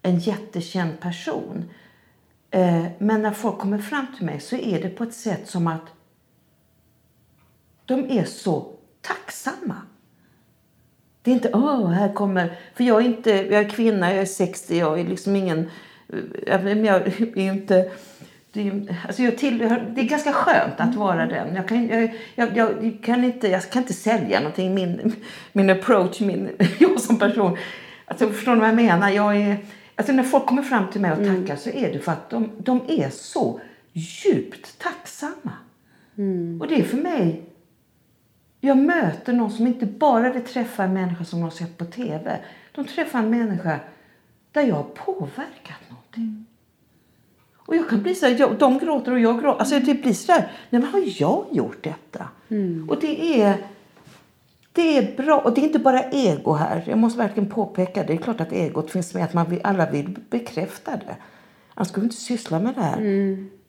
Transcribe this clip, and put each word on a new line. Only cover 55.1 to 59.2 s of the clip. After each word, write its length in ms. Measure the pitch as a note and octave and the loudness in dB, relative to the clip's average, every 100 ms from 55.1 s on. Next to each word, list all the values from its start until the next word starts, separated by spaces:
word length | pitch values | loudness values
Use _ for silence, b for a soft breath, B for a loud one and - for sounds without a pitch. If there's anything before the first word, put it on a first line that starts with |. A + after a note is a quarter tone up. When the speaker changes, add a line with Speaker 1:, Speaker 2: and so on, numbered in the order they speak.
| - | -2
Speaker 1:
bra. 220 | C#4+ D4 | 2 4
Och 140 | B3 | 4
det 80 | A#3 | 2
är 20 | |
inte 140 | D#4 D#4 | 2 4
bara 240 | C4 B3+ B3+ | 4 4 2
ego 420 | C#4 A3+ D3 - | 2 2 2 0
här. 300 | D3+ - E3+ E3+ | 0 0 -2 -2
Jag 100 | A3 | 2
måste 220 | A3+ A#3 | 2 2
verkligen 300 | G#3+ G#3+ G3+ | -2 0 -2
påpeka, 540 | A#3 G3 - F#3 G3+ | -2 -4 -2 -2 -2
det 100 | - | -2
är 40 | D#3+ | -2
klart 240 | - A3+ | -2 -4
att 100 | E3+ | -4
egot 400 | F#3 D#3+ D3+ D#3 | -2 -2 -4 -4
finns 220 | F#3 E3+ | -4 -4
med, 100 | F3+ | -4